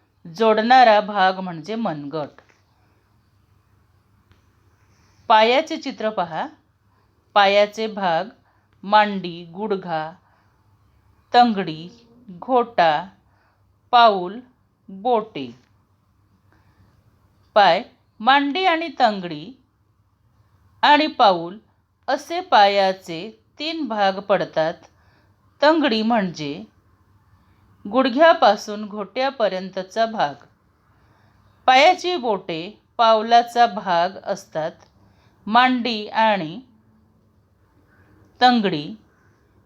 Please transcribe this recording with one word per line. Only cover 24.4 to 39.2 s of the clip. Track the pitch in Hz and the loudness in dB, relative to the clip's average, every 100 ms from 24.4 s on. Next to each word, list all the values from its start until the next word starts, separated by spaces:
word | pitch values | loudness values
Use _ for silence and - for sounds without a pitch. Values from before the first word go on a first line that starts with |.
| 156 160 160 175 - _ _ _ _ _ _ _ | -2 -4 -4 -6 -16 _ _ _ _ _ _ _
तंगडी | 294 330 277 220 | 2 2 0 0
म्हणजे | 220 233 185 156 147 165 220 _ _ _ _ _ _ _ _ _ _ _ 208 | 0 -2 -2 -6 -10 -10 -16 _ _ _ _ _ _ _ _ _ _ _ -4
गुडघ्यापासून | 240 262 240 330 339 220 208 - 208 214 | 0 0 4 4 6 4 2 -4 -12 -10
घोट्यापर्यंतचा | 208 190 262 269 262 202 185 190 185 185 220 226 | -12 -10 -6 -6 -2 -4 -4 -8 -10 -8 -4 -4
भाग. | 220 147 139 _ _ _ _ _ _ _ _ _ _ _ _ - | -2 -4 -6 _ _ _ _ _ _ _ _ _ _ _ _ 2
पायाची | 262 320 359 359 359 | 4 4 2 -2 -6
बोटे | 247 202 - 160 180 - _ - | -4 -6 -6 -10 -10 -16 _ 0
पावलाचा | 226 220 226 233 240 240 233 | 2 2 4 2 2 2 0
भाग | 196 190 170 180 196 | 0 -2 -2 -2 -4
असतात. | - 190 - 160 160 - _ _ _ _ _ _ - | -10 -10 -10 -8 -8 -10 _ _ _ _ _ _ -2
मांडी | 233 254 254 240 220 208 | 2 2 0 -4 -6 -6
आणि | 214 220 202 156 202 - _ _ _ _ _ _ _ _ _ _ _ _ _ _ _ _ - | -2 0 0 -4 -12 -18 _ _ _ _ _ _ _ _ _ _ _ _ _ _ _ _ 0
तंगडी | 247 240 196 156 156 220 _ _ | 2 4 0 -4 -8 -16 _ _